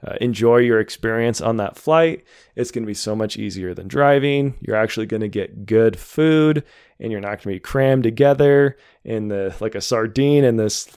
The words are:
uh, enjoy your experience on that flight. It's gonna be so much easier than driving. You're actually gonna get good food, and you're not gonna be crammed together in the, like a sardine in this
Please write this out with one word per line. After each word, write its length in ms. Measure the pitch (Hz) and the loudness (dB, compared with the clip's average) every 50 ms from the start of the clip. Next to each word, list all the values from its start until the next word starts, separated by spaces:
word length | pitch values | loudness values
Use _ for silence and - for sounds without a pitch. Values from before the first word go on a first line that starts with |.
| - | -12
uh, 120 | - - - | -12 -8 -6
enjoy 380 | - 123 120 101 110 117 117 120 | -4 -4 -4 0 2 4 4 4
your 220 | 123 120 117 110 | 4 4 2 2
experience 600 | 107 110 - - - 113 113 113 117 117 113 - | 0 -2 -6 -6 -4 -4 -2 0 -2 -2 -2 -2
on 160 | - 113 117 113 | -2 -4 -2 -2
that 200 | 104 - - - | -4 -6 -8 -10
flight. 460 | - - 156 160 165 165 160 - _ _ _ _ _ _ _ | -2 0 2 4 4 2 0 -4 _ _ _ _ _ _ _
It's 160 | - 123 120 | -8 -8 -6
gonna 160 | - 123 113 107 | -6 -8 -8 -8
be 60 | 104 | -8
so 200 | 101 - 107 107 | -8 -6 -6 -4
much 220 | 110 110 104 - 107 | -4 -4 -6 -6 -8
easier 360 | 107 104 92 95 92 90 90 | -10 -10 -8 -8 -10 -10 -10
than 140 | - - 98 | -10 -12 -6
driving. 680 | - 135 143 143 143 139 135 143 143 143 139 139 131 - | -2 0 2 4 4 4 2 0 0 0 -2 -2 -4 -8
You're 160 | - - 110 | -8 -4 -2
actually 300 | 107 110 110 - - 110 | 0 0 -2 -2 -6 -6
gonna 220 | 104 110 110 107 107 | -4 -4 -6 -6 -4
get 380 | 101 107 95 - - - 101 | -4 -6 -6 -6 -10 -16 -8
good 320 | 98 110 113 113 113 110 - | 0 2 4 4 4 2 -2
food, 640 | - - - - 156 160 156 156 156 156 156 147 139 _ _ _ _ _ _ _ | -16 -12 -2 0 2 4 4 4 4 2 2 0 -2 _ _ _ _ _ _ _
and 120 | - 113 | -10 -8
you're 100 | 110 104 | -8 -8
not 200 | 98 101 104 101 | -8 -8 -10 -8
gonna 140 | - 104 98 | -8 -8 -8
be 40 | 95 | -8
crammed 440 | _ - - 135 135 135 135 131 123 | _ -6 -2 0 2 2 2 2 2
together 760 | 135 117 113 143 139 143 135 147 143 143 139 143 139 131 _ _ _ _ _ _ | 0 2 4 4 4 4 4 4 4 6 6 4 2 0 _ _ _ _ _ _
in 240 | - 113 110 107 104 | -8 -8 -6 -6 -4
the, 280 | 104 101 98 95 90 - | -4 -4 -4 -6 -6 -6
like 160 | 104 110 - | -8 -6 -6
a 60 | 101 | -6
sardine 600 | 98 - 127 117 110 117 104 131 139 143 147 147 139 | -4 -2 -2 0 -2 -2 0 0 2 4 6 6 6
in 140 | 127 117 113 | 4 4 2
this 300 | 107 107 - - - - - | 0 -2 -2 -4 -10 -12 -18